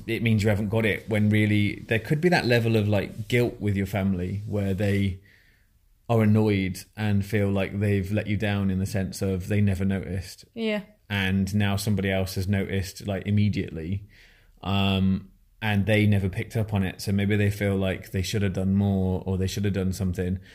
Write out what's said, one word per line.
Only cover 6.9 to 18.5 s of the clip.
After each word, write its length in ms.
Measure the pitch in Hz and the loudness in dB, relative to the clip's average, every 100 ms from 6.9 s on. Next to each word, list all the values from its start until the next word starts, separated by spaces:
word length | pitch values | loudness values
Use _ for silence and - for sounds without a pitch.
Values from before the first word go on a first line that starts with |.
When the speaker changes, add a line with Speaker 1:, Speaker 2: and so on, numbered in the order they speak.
| - | -4
Speaker 1:
and 300 | 107 101 98 | 0 0 2
feel 240 | 110 101 | 0 2
like 300 | 101 95 101 | 0 -2 0
they've 320 | 104 101 92 | 0 0 0
let 160 | 104 - | -2 -2
you 100 | 104 | -2
down 320 | 104 101 98 | 0 0 0
in 80 | 95 | 0
the 80 | 95 | -2
sense 360 | 104 95 - | -2 -4 -4
of 260 | 98 92 95 | -2 -2 -2
they 120 | 104 | 2
never 240 | 101 90 | 2 2
noticed. 640 | 98 95 - 92 - - - | 0 -2 -4 -6 -8 -14 -18
Speaker 2:
Yeah. 280 | 233 220 208 - - - | -8 -4 -4 -8 -18 -6
Speaker 1:
And 440 | 101 - - 95 104 | -2 0 0 0 0
now 200 | 101 98 | 0 0
somebody 360 | - 98 98 | 0 0 0
else 240 | 95 92 - | 0 -2 -4
has 120 | 95 | -2
noticed, 600 | 101 95 95 90 - 101 | -2 -2 -4 -6 -8 -6
like, 180 | 95 - | -6 0
immediately, 800 | 104 104 92 90 80 80 98 - - - _ _ - | 2 2 0 -4 -6 -6 -8 -8 -20 -20 _ _ -10
um, 680 | - 98 98 95 95 95 - _ _ - | -2 0 2 2 2 0 -4 _ _ -8
and 240 | 107 101 98 | -2 0 2
they 200 | 107 104 | 4 4
never 240 | 101 95 | 4 0
picked 260 | 95 110 120 | -4 -6 -4
up 180 | 104 | -2
on 100 | 101 | -2
it. 180 | 92 - | -2 -4
So 100 | - | -2
maybe 240 | 101 101 104 | 0 2 2
they 140 | 101 | 2
feel 260 | 101 101 98 | 2 0 0
like 360 | 95 92 - | 0 -2 -4
they 100 | 98 | -4
should 200 | 90 110 | -2 0
have 100 | 101 | 0